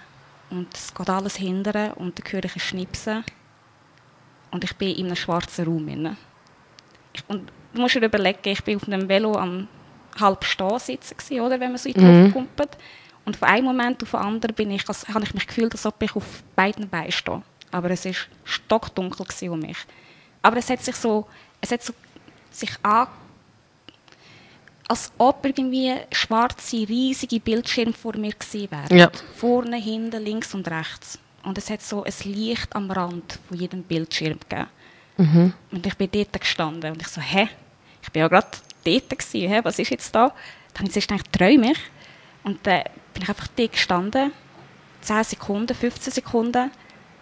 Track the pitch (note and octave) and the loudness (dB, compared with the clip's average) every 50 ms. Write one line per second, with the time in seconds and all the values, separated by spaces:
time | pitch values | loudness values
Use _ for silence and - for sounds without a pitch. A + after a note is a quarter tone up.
0 | - - - - - - - - - - F#3 F3+ F3 - - - - - - - | -20 -20 -20 -20 -20 -20 -20 -20 -14 -10 -8 -8 -8 -10 -12 -14 -14 -12 -10 -6
1 | F3+ G3 F#3 G3 G3 G3 - - F#3+ F#3 F#3 G3 G3 G#3+ G#3 G#3 G#3 G#3+ - - | -4 -2 -2 -2 -2 -4 -6 -6 -4 -4 -4 -2 -2 -2 -2 -2 -2 -4 -6 -8
2 | F3+ F3 - - - - G3 F#3+ F#3 F3+ - F3 - - - F#3 F#3 - - - | -8 -10 -10 -10 -10 -8 -6 -6 -6 -6 -6 -8 -8 -6 -6 -6 -8 -8 -10 -8
3 | - A3 G#3+ A3+ A3+ - - _ _ _ _ _ _ _ _ _ _ _ _ _ | -6 -6 -6 -6 -6 -10 -14 _ _ _ _ _ _ _ _ _ _ _ _ _
4 | _ _ _ _ _ _ _ _ _ - - F3 F3+ - - - G3 F#3+ - - | _ _ _ _ _ _ _ _ _ -10 -10 -8 -8 -8 -6 -4 -4 -4 -2 -2
5 | F#3 F3 F3 - - - E3 F3 - - - F3+ E3 D#3+ E3 D#3 D3+ D3+ C3+ D3 | -4 -4 -4 -4 -4 -2 -2 -2 -2 -4 -6 -4 -2 -2 -2 -2 -2 -4 -6 -4
6 | D#3 - G#3 - - - _ _ _ - _ _ _ _ _ - - _ - - | -4 -6 -6 -8 -14 -20 _ _ _ -20 _ _ _ _ _ -20 -20 _ -20 -20
7 | _ _ - - - - G#3 F#3 G3 - - - - - - A#3 B3 B3 - B3 | _ _ -16 -14 -10 -8 -8 -8 -8 -12 -20 -20 -18 -8 -2 0 0 2 2 2
8 | A3 A3 G#3+ G3+ F#3+ F#3 G3 - - G3+ G3 - - G#3+ G#3 G3 - G#3+ G3 F#3+ | 2 2 2 2 2 2 0 0 -2 -4 -4 -2 -2 -2 -4 -2 -2 -4 -4 -2
9 | F#3+ F#3+ G3 G#3 A3 A3 G#3 - F#3 F3 F3+ F#3 G3+ - - - - - - - | 0 2 2 2 2 2 0 0 -2 -2 -4 -6 -8 -10 -14 -20 -20 -20 -20 -20
10 | - - - - G#3+ G3 F#3 - - - - - F#3+ F#3+ A3+ B3+ - - B3+ - | -20 -12 -2 2 2 2 2 2 -2 -4 -2 0 0 0 0 -2 -4 -6 -8 -8
11 | - - - - - - C#4+ A#3+ A#3 B3+ C4 B3 B3+ B3+ B3 B3 - C#4 - F#3+ | -10 -14 -14 -12 -8 -6 -4 -2 0 0 0 0 -2 -4 -4 -4 -6 0 6 10
12 | F#3 F3 F3 F3 F#3 G3+ F#3+ - - - - - C#4+ - - - - - - - | 10 12 12 12 10 10 8 4 -4 -4 -4 -4 -4 -4 -6 -12 -20 -20 -20 -20
13 | - - - - - G#3 - - - - G3 A#3+ C4 C4 B3+ B3 A#3+ A#3+ B3+ - | -20 -20 -20 -12 -10 -8 -4 0 2 4 4 4 4 2 0 0 0 -2 -2 -4
14 | - - A#3+ G3 F#3+ G3+ A3 A3+ A#3 A3 A3 - G#3+ G3+ G3 G3 - - G3 - | -6 -4 -2 -2 -2 -2 -2 -2 -4 -4 -2 -2 -2 -2 -2 -4 -4 -6 -8 -8
15 | - - G#3 A3 G#3 - - F#3+ - - - A#3+ A3+ A3+ - - - G#3+ - - | -6 -4 -4 -2 -2 -2 -4 -6 -6 -4 -2 0 0 0 -2 -2 -4 -4 -2 -2
16 | A3 G#3 - G#3 - - - - - - _ F#3+ F#3+ G#3 G#3+ G#3+ G#3 F#3 F#3+ E3 | -4 -4 -4 -4 -8 -8 -12 -18 -20 -4 _ 0 2 2 0 -4 -8 -6 -6 -6
17 | D#3+ - - - - - - G3 - _ _ - - - - F3+ F3 F3 F#3 F3+ | -6 -4 -6 -6 -4 -6 -6 -8 -10 _ _ -20 -12 -8 -6 -4 -2 -2 -2 -2
18 | - F#3 F3+ - - - - - - - - - - - G#3+ A3+ - - - F#3+ | -4 -6 -6 -8 -8 -10 -14 -16 -10 -8 -8 -6 -2 0 0 0 0 -4 -6 -6
19 | F#3 F3+ - - F#3 - - - F#3 F3 E3+ D#3+ D3+ - E3 - - - - - | -6 -6 -6 -10 -10 -10 -10 -8 -8 -6 -6 -6 -6 -8 -10 -14 -16 -18 -20 -20
20 | - - - - - _ _ _ - G#3+ A3+ B3 - - B3+ - - B3+ B3 - | -20 -20 -20 -20 -20 _ _ _ 2 2 4 2 0 -2 -2 -2 -4 -6 -6 -2
21 | - A3+ G#3+ G#3+ G#3 - - - - - _ _ - - A#3+ A#3 - - - - | 0 0 0 0 -2 -4 -12 -20 -20 -20 _ _ -6 -4 -4 -4 -4 -8 -12 -14
22 | - - - - - - - - - - - - A3 - - - - G#3 G#3+ A3+ | -18 -20 -20 -20 -20 -20 -20 -20 -20 -20 -14 -10 -10 -10 -6 -2 0 2 4 4
23 | C4 - - - - - - - _ _ _ _ _ _ _ _ _ - - _ | 2 0 -4 -16 -20 -20 -20 -20 _ _ _ _ _ _ _ _ _ -20 -20 _
24 | _ - - - - - - - - - - - - - _ _ - - A#3 - | _ -20 -20 -20 -20 -20 -20 -20 -20 -20 -20 -20 -20 -20 _ _ -6 -4 -4 -4
25 | - - - - A#3+ C4+ C#4 - - C4+ C4+ C4+ C4 B3+ B3+ C4 C4 B3+ B3+ - | -6 -4 0 2 4 4 4 2 -2 -2 -2 -2 -2 0 0 0 0 0 -2 -4
26 | - - - - - - A3 A3+ A#3+ B3+ - - - - A#3+ A3+ G#3+ G3+ A#3 B3 | -6 -4 -4 -4 -2 0 2 2 2 2 0 -6 -8 -6 -4 -2 -2 0 0 0
27 | C4 C4 C4 - B3+ - A#3+ A3 - A3+ A3 A#3 A#3+ - - B3 A3+ A3+ A3+ - | 0 0 0 -2 -4 -2 -2 -2 0 0 0 0 0 -2 -2 0 0 0 -2 -4
28 | - A3+ G#3+ A3 G#3+ G#3+ G#3 - - - - G#3 G3+ F#3+ D3+ D3 C#3+ D3 F3+ F3 | -6 -8 -6 -6 -6 -6 -6 -8 -10 -10 -8 -8 -8 -8 -8 -6 4 8 10 12
29 | E3+ E3+ - - - - - - A#3 A#3+ A#3+ B3 A#3+ A#3 A#3+ A#3+ G3+ A3 A3 A3 | 12 10 8 2 -16 -16 -8 -2 0 2 2 2 0 -2 -4 -6 -4 -4 -4 -4
30 | A3+ A3+ A3+ G#3+ G#3+ G#3 G#3+ A3+ - - - F#3+ E3 E3+ E3 D#3+ D3+ - - - | -4 -6 -6 -6 -6 -4 -4 -4 -6 -6 -6 -6 -6 -4 -4 -4 -6 -8 -10 -14
31 | - - - - _ _ _ _ - F#3+ F#3+ G3+ - - G#3+ - - - G#3+ G3+ | -14 -16 -16 -18 _ _ _ _ -8 -8 -6 -6 -6 -8 -8 -8 -8 -6 -6 -6
32 | - - - - - G3+ G3 G#3 A3 A3+ A#3+ - - - - G#3 G3 F#3+ F#3 F#3+ | -6 -6 -8 -8 -8 -8 -6 -4 -4 -4 -4 -4 -6 -6 -6 -6 -4 -4 -2 -4
33 | F3 F3 F3 F3 - - - - - - F3+ E3+ F3+ F3 F#3+ F#3 F3 - E3 D#3+ | -4 -4 -6 -8 -10 -12 -16 -16 -14 -10 -8 -8 -6 -6 -8 -8 -6 -4 -2 -2
34 | E3 - - - D#3+ D#3 D#3 - - - - - - - - _ - - - - | -2 -2 -4 -4 -4 -4 -4 -6 -10 -8 -6 -6 -6 -6 -10 _ -20 -20 -20 -20
35 | - _ _ - F3 D3 D#3+ E3+ F3 F#3 - - - - G3+ F3 F3+ G3 - - | -20 _ _ 4 6 8 8 8 8 6 4 0 -10 -10 -8 -6 -4 -4 -2 -2
36 | G3 F#3 - G#3 G3+ - - F#3 - - - - E3 D3+ D#3+ E3 D#3+ D#3 D#3+ E3 | -4 -2 0 -2 -2 -2 -4 -4 -4 -2 -2 -2 -2 -4 -4 -6 -8 -8 -8 -8
37 | D#3+ - - E3 C3+ B2+ F3 F#3+ - - - - - - _ _ _ - - _ | -10 -10 -10 -8 -6 0 2 2 2 0 -2 -10 -20 -20 _ _ _ -20 -20 _
38 | - - - D#3 D#3+ E3 F3+ G3+ - - - - - - - _ - E3+ F#3 C4 | -12 -4 0 2 4 6 6 4 4 2 -4 -18 -18 -20 -12 _ 0 2 2 2
39 | - - C4 - - - - G#3 F3 F#3 G#3 A#3 - - - - A3+ - B3+ - | 2 -2 -6 -8 -6 -6 -4 -2 0 2 2 2 2 0 0 -2 -2 -2 -2 -4
40 | - - - A3 B3 D4 - - - - - - - - - - G3 F#3 - G#3 | -4 0 4 4 4 4 2 -2 -18 -20 -20 -20 -20 -16 -8 -6 -4 -2 -2 -2
41 | - - G#3 F#3+ - - - - F3+ G#3 D4+ C4+ A3 B3+ E4 - - - - - | -2 -2 -2 -4 -4 -2 2 4 6 8 8 8 8 6 2 0 -4 -12 -18 -20
42 | - - - - - - - - - G3+ F#3+ - - G3+ F3+ D3 - - - - | -20 -20 -20 -20 -20 -20 -18 -10 -8 -8 -6 -2 0 2 2 2 0 -4 -12 -18
43 | - - - G3 F#3 G3 G3+ - - - - B3+ A3+ - - - - - F#3 F3 | -20 -14 -12 -8 -6 -6 -6 -6 -8 -6 -2 -2 -2 0 0 -2 0 0 0 0
44 | F#3 G#3+ - C4 C4+ C#4+ - - - - - - - - - - - - - - | 0 0 0 0 0 0 -2 -8 -16 -20 -20 -20 -20 -20 -20 -20 -20 -20 -20 -10
45 | - - G#3+ A3 A3+ - - - - - G3+ G#3 A#3 A#3+ A#3+ - A#3+ A#3+ - - | -4 -2 0 0 0 0 -4 -8 -4 -4 -2 -2 -2 -2 -2 -2 -2 -2 -2 -4
46 | - C4 - B3+ - - - A3+ A3+ A#3+ A#3+ B3 B3 - - - - - - - | -6 -6 -4 -6 -4 -2 0 0 0 2 2 0 0 -2 -4 -12 -20 -20 -20 -20
47 | - - - - | -20 -20 -20 -20